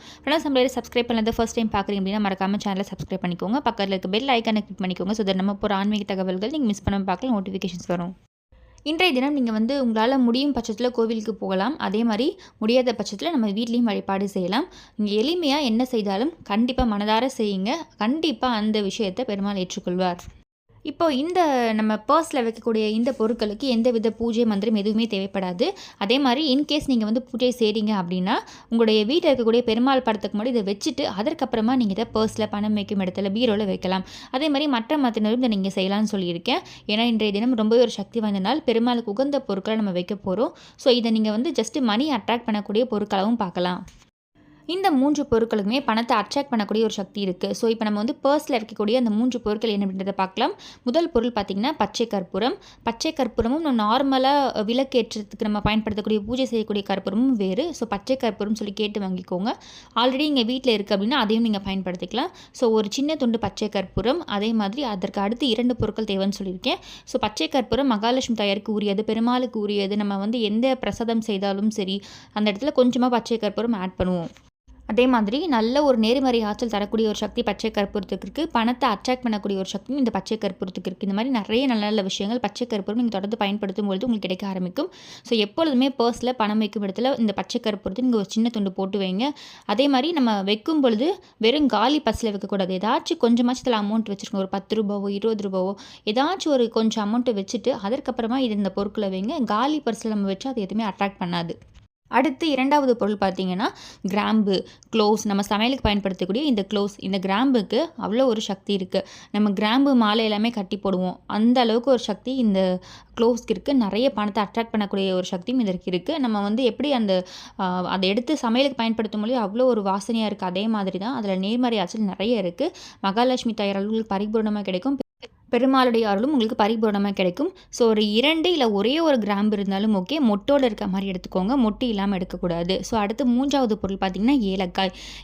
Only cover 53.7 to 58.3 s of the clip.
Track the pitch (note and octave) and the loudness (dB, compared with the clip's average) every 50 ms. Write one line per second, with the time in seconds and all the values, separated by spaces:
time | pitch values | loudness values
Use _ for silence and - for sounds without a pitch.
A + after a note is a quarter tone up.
53.7 | B3+ A#3 G#3 G#3 A3+ C4 C#4+ C#4 C4+ C4 C4 C4+ C#4+ D4 C#4 B3 - - G#3+ G3+ | 2 2 2 2 2 2 2 2 2 4 4 4 4 4 2 2 0 -2 -2 0
54.7 | A#3 B3+ C4+ C4+ - B3 A3 A3+ - A3 G#3 - - - A3+ G#3+ G#3 G#3 G#3 G#3+ | 0 0 0 2 2 0 0 0 -4 -10 -10 -10 -8 -4 -2 -2 -2 0 0 2
55.7 | G#3+ A3 G#3+ A3+ G#3 G#3+ G3+ G#3+ G#3+ G#3+ G#3 G#3+ B3 B3+ C4 B3+ A#3 A3+ G#3+ - | 2 2 0 0 -4 -2 0 0 0 0 0 -2 -2 -2 0 0 0 -2 -2 0
56.7 | G#3 G#3 G3 - G3+ F#3+ F#3+ G3+ F#3+ G#3+ B3+ C4+ C4 G#3 G3+ F#3+ F#3 G#3 D4+ F4 | -2 -4 -2 -2 -4 -2 -2 -2 0 2 2 2 2 2 2 0 0 0 -2 -2
57.7 | D4+ - A#3+ A3 G#3 G3 - - C4 C4 B3+ A3+ | -4 -6 -4 -4 -4 -6 -2 -2 -2 0 0 -2